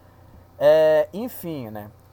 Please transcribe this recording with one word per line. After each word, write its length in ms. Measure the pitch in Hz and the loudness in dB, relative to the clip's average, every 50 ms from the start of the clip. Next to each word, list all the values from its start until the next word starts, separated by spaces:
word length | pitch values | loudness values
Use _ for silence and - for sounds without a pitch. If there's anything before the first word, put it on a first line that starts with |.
| _ _ _ - - - - - - - - - | _ _ _ -20 -20 -20 -20 -20 -20 -20 -6 0
É, 500 | 139 147 151 156 156 156 156 151 151 - - | 4 4 6 6 4 4 4 2 0 -2 -6
enfim, 580 | 185 233 254 - - - 175 160 143 123 110 | -10 -12 -12 -12 -14 -12 -12 -12 -10 -12 -12
né? 200 | 107 107 104 107 - - - - | -14 -14 -16 -16 -20 -20 -20 -20